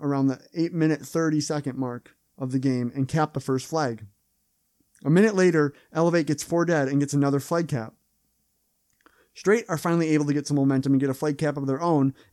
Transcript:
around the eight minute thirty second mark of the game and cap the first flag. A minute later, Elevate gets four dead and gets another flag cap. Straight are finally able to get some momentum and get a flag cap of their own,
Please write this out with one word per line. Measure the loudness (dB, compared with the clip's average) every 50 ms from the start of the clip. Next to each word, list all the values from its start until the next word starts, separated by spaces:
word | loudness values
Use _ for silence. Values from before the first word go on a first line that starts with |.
around | -4 -2 0 2 2
the | 0 0 -2 -8 -12 _
eight | -4 -4 -2 0
minute | 0 2 2 0 0 -4
thirty | -6 -2 -2 0 0 0 0 -2
second | -2 -4 -4 -4 -6 -6 -6
mark | -6 -6 -6 -10 -14 -18 _ _ _ _ _ -10
of | -8 -4 -4
the | -2
game | 0 0 0 0 -2 -4 -2
and | -4 -4
cap | -2 0 -2 -2 -2 -2
the | -8
first | -4 -2 -4 -4 -4
flag. | -4 -4 -2 -2 -2 -4 -8 -12 -20 _ _ _ _ _ _ _ _ _ _ _ _ _ _ _ _ _ _ 0
A | 2
minute | 4 6 6 4 4
later, | 4 4 4 4 4 2 0 -2 -8 _ _ -2
Elevate | 0 0 2 2 0 0
gets | 0 -2 -4 -4
four | -2 0 0 2
dead | 2 2 0 0 0
and | 0 0
gets | 0 0 0
another | 0 2 2 0 0
flag | -2 -2 -2 -2 -2 -2
cap. | -4 -6 -6 -8 -14 _ _ _ _ _ _ _ _ _ _ _ _ _ _ _ _ _ _ _ _ _ _ -20 _ _ _ _ _
Straight | -6 0 2 2 2 2 -2
are | -6
finally | -4 -2 0 0 2 2 2
able | 2 2 2
to | 2 0
get | -2 -2
some | -2 0
momentum | 2 2 2 2 2 2 2 2
and | 2
get | 2 0
a | -2
flag | -2 -2 -4 -2
cap | -2 -2 -4 -2 -4
of | -4
their | -4 -4 -2 0
own, | 2 2 4 2 2 0 -4 -16 _